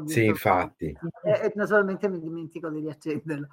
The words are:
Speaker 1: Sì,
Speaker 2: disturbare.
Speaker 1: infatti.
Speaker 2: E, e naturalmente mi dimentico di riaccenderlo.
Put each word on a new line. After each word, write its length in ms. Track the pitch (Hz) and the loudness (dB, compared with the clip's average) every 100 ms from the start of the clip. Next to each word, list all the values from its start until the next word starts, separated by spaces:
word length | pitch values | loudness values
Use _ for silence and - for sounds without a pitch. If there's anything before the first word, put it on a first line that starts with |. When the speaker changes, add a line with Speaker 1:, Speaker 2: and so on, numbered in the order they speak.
| 151 | -2
Speaker 1:
Sì, 220 | 151 110 | 2 4
Speaker 2:
disturbare. 0 | |
Speaker 1:
infatti. 680 | 101 107 90 87 - 80 73 165 - | 4 4 4 2 -4 -8 -6 -10 -4
Speaker 2:
E, 220 | - 208 220 | 0 2 2
e 60 | 208 | -2
naturalmente 520 | 196 208 196 190 202 | 2 4 2 0 -4
mi 120 | 180 | -4
dimentico 500 | 160 165 160 165 165 | -6 -8 -10 -8 -8
di 80 | 151 | -6
riaccenderlo. 720 | 151 143 160 147 156 147 143 | -8 -8 -6 -6 -6 -8 -8